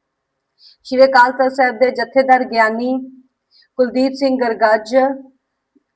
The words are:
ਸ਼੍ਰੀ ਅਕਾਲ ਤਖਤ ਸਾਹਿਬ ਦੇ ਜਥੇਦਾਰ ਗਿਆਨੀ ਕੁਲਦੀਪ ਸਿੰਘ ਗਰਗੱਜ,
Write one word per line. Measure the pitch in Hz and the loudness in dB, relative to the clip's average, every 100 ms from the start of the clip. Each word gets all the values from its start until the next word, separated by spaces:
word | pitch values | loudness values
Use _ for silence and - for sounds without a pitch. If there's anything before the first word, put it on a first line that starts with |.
| _ _ _ _ _ _ _ _ - | _ _ _ _ _ _ _ _ -4
ਸ਼੍ਰੀ | 254 | 2
ਅਕਾਲ | 269 262 247 | 4 4 4
ਤਖਤ | 254 262 | 2 -2
ਸਾਹਿਬ | 269 254 220 | 0 -2 0
ਦੇ | 254 | -2
ਜਥੇਦਾਰ | 240 226 269 262 254 254 | -2 -4 0 2 2 0
ਗਿਆਨੀ | 226 220 226 247 262 262 - _ _ _ _ _ - | 0 0 -2 -4 -6 -8 -18 _ _ _ _ _ -4
ਕੁਲਦੀਪ | 247 240 262 269 | -2 -2 -2 -2
ਸਿੰਘ | 277 254 | -2 -2
ਗਰਗੱਜ, | 233 220 220 220 220 254 269 269 - _ _ _ _ _ _ | -4 0 0 0 0 0 0 -2 -14 _ _ _ _ _ _